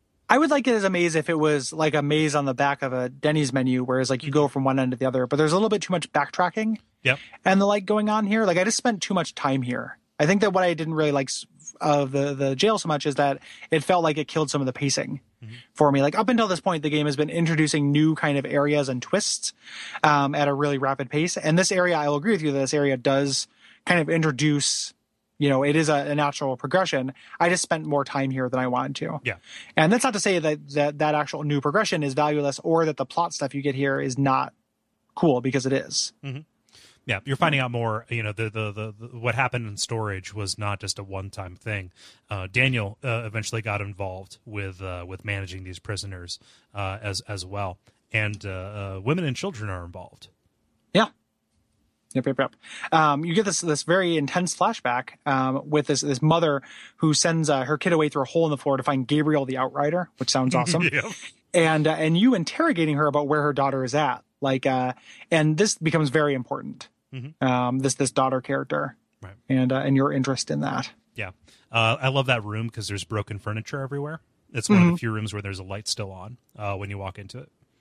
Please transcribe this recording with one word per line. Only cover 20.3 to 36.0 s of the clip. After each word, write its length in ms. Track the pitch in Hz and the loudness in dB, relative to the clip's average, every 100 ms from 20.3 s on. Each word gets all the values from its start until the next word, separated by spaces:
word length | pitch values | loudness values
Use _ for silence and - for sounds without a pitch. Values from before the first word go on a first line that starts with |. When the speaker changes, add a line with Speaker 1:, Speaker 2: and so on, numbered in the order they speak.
Speaker 1:
at 140 | 147 143 | 2 2
a 60 | |
really 240 | 139 147 139 | 2 0 2
rapid 320 | 135 135 127 | 0 -2 -2
pace. 260 | 147 175 - | -2 -2 -2
And 220 | 156 165 | 2 4
this 120 | 185 | 4
area, 260 | 185 180 160 | 2 2 2
I 100 | 147 | 2
will 80 | 147 | 0
agree 160 | 185 | 2
with 80 | 202 | 0
you, 100 | 156 | 2
that 60 | 139 | 0
this 140 | 135 | 2
area 240 | 151 143 131 | 2 2 2
does 500 | 139 139 143 135 - _ - _ | 2 2 2 -2 -6 _ -20 _
kind 160 | - 175 | 0 0
of 80 | 151 | 2
introduce 840 | 165 160 127 151 147 - - - - _ _ _ _ | 2 0 2 2 2 0 -2 -6 -14 _ _ _ _
you 100 | 143 | 2
know, 160 | 135 | 2
it 100 | 143 | 4
is 140 | 151 151 | 2 4
a, 60 | 143 | 2
a 180 | 143 | 0
natural 420 | 147 143 - 139 127 | 0 0 -2 -4 -4
progression. 560 | 135 185 185 139 131 - - - | 0 0 2 -2 -4 -8 -20 0
I 80 | 175 | 0
just 140 | 180 | 2
spent 220 | - 165 | 0 -4
more 200 | 156 143 | 0 0
time 260 | 131 139 135 | 0 -2 -2
here 180 | 131 127 | -2 -2
than 120 | 127 | -2
I 80 | 127 | 0
wanted 260 | 123 135 131 | -2 -4 -6
to. 240 | - - | -6 -6
Speaker 2:
Yeah. 100 | 123 92 - - - - | -6 -8 -12 -20 -6 2
Speaker 1:
And 160 | 156 | 4
that's 120 | 240 | 4
not 80 | 269 | 2
to 80 | 208 | 0
say 180 | 208 180 | 0 2
that, 300 | 156 151 147 | 2 -2 -4
that 240 | 143 147 147 | 0 0 0
that 160 | 151 151 | 0 0
actual 260 | 143 151 | -2 -4
new 180 | 151 143 | 0 0
progression 420 | 143 175 214 175 | 2 0 0 0
is 100 | 143 | 0
valueless 460 | 131 151 151 143 135 | 2 2 2 0 -2
or 240 | 165 165 | 2 2
that 120 | 160 147 | 2 0
the 80 | |
plot 300 | 135 - 170 | -4 0 -2
stuff 180 | - 139 | -2 -6
you 60 | 143 | -2
get 120 | 139 | -2
here 260 | 131 139 135 | 0 0 0
is 160 | 139 123 | -2 0
not 360 | 135 131 135 - _ _ _ _ _ - | 2 2 0 -8 _ _ _ _ _ 2
cool, 240 | 170 123 | 4 4
because 260 | 123 131 127 | 2 -2 0
it 60 | |
is. 400 | 135 - - | -2 -2 -4